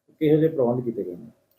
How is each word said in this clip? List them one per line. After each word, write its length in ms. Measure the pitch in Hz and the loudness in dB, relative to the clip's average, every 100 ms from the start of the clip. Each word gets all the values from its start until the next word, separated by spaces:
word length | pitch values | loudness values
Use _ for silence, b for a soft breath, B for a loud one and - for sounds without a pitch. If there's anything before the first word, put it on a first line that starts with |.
| _ - | _ -2
ਕਿਹੋ 160 | 156 151 | 2 4
ਜਿਹੇ 120 | 156 | 2
ਪ੍ਰਬੰਧ 360 | 156 120 123 | 2 0 0
ਕੀਤੇ 200 | 120 101 | -4 -6
ਗਏ 120 | 90 87 | -8 -10
ਨੇ? 140 | - _ _ | -16 _ _